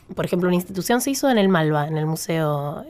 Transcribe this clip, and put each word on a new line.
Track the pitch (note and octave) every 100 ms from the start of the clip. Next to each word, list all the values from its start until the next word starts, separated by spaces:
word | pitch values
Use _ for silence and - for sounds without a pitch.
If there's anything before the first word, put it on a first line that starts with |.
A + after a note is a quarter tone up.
| - F#3+
por | D#3+
ejemplo, | F3+ F3+
una | F3
institución | F3+ F#3+ F3 A#3+
se | C#4
hizo | C4+ C#4
en | A3+
el | G3
Malva, | F3 D#3 D3+ D3+
en | D#3
el | D#3
Museo, | D#3+ - E3 D3+ D3 C#3+ -